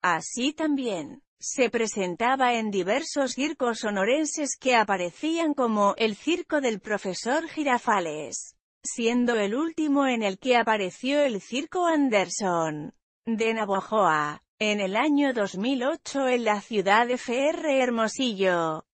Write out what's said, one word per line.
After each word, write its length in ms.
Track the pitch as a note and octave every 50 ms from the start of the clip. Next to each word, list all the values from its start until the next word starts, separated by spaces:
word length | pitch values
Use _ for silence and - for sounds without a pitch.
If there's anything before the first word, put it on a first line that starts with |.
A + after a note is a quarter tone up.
Así 500 | - F#3 E3+ D#3+ E3 - - A#3 A#3+ C#4+
también, 680 | D4 - D#4+ D#4 D4 C4+ C4 A#3 G3+ F3 D3 - - - _ _ _ _
se 300 | - - - - B3+ A#3
presentaba 840 | - A#3 A3+ A3 - G#3+ F#3+ F3+ F3 - A3+ A#3+ C4+ C4+ C4 B3 B3
en 160 | A3+ A3 G#3+
diversos 640 | G3+ G3 F3 F#3 G#3+ C#4 D#4+ - - D4 C4+ B3+
circos 460 | - - C4+ D#4 D#4+ _ C4 A#3+ A3+ A3+
sonorenses 800 | - G#3+ G#3 G3 F#3+ G#3+ B3+ D#4 D#4+ D4 - D#4+ D4+ C4+ - _
que 140 | - B3+ B3
aparecían 800 | A#3 G#3+ G#3 G3+ F#3 F3 F3 - - - D#4 E4 E4 E4 D#4 C#4+
como 400 | - B3+ A#3 G#3+ G#3 G3+ G3+ G3
el 180 | - A3 A3+ G#3
Circo 460 | - - D4 E4+ F4+ - _ D#4+ D4
del 180 | C#4 B3 A3 F#3+
Profesor 720 | _ A3 G#3+ G3 - G3+ F3+ - - A3+ C4+ D#4 E4 D#4+
Girafales, 1080 | - - D4+ C#4 B3 A#3 - - G#3+ G3 F3 D#3+ D3+ D#3 D3+ B2 - - - - _ _ _ _ _ _ _
siendo 520 | - - - A#3 A3+ A#3+ B3 A#3+ A#3+ A#3+
el 180 | A3 G#3 G3 G#3
último 520 | C4 D#4+ E4 D#4+ - D#4 D4+ C#4 C#4+ C#4
en 160 | C4+ B3+ A3+
el 160 | A3 G3+ F#3+ -
que 180 | - C4 B3
apareció 680 | A#3+ A3+ A#3 A3 G#3+ G3 F3+ F3 - - B3+ C#4+ D4
el 180 | D4 C4+ A3+ F#3+
Circo 460 | - - - B3+ D4+ - - F#4 F4+
Anderson, 1040 | E4+ E4 D4+ C#4+ C4+ G#3+ G3+ F#3 F3 F3 - G#3+ F#3 F3 E3+ E3 D#3+ D3+ D3+ D3 E3 - _ _ _ _ _ _
de 300 | A#3 A3+ G#3 A3+ A3+ A3+
Navojoa, 880 | A3+ G#3+ G3 G3 G3 - - A3 A3 G3 E3+ D#3 D3+ D3+ D3 D3 - _ _ _ _
en 200 | G#3+ G#3+ G#3 G#3
el 160 | G3+ F#3 F#3+
año 380 | A3 C4 D#4 D4 C#4+ C#4+ C#4
dos 240 | B3+ A#3+ G3+ F#3+ - F3+
mil 240 | G3+ B3 C#4 B3+
ocho 460 | A#3+ C4+ E4 D#4+ _ - - C#4 C4+ B3+
en 160 | B3 B3 A#3
la 160 | A3 G#3 G3+
ciudad 480 | G3+ - A3+ G#3 F3+ G3 G3+ A3 A#3+ A#3+
de 60 | B3
F 340 | B3+ - - A#3 B3+ C#4 D4
R 340 | E4 F4 D#4+ D#4 C#4 C4+
Hermosillo 1000 | B3+ B3 A#3+ A3+ A3 G#3+ - - C4+ B3+ G#3+ F#3+ F#3+ F#3 F3+ F3 E3 D#3+ D#3 D#3 - _